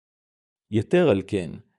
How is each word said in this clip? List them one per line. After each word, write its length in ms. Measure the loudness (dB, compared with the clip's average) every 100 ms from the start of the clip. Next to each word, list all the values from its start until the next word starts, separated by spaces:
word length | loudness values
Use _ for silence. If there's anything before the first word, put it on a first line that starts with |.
| _ _ _ _ _ _ _
יתר 380 | -4 0 2 4
על 140 | 2 -2
כן, 240 | -6 -6 -12 -20